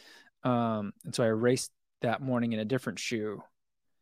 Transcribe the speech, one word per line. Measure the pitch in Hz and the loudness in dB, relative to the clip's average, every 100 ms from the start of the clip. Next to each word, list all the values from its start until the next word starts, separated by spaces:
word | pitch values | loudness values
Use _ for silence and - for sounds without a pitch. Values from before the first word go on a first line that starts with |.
| - - - _ | -20 -20 -20 _
Um, | 131 120 117 110 101 - - | 0 2 2 -2 -4 -8 -6
and | - | 0
so | |
I | 113 | 2
raced | 110 120 131 - - _ _ | 4 4 2 0 -12 _ _
that | 120 107 | -2 -2
morning | 135 120 117 | 0 0 0
in | 110 | -2
a | 107 | 0
different | 131 - 95 | -2 -2 -6
shoe. | - 113 107 98 - _ _ _ _ _ | -4 -2 -2 -6 -12 _ _ _ _ _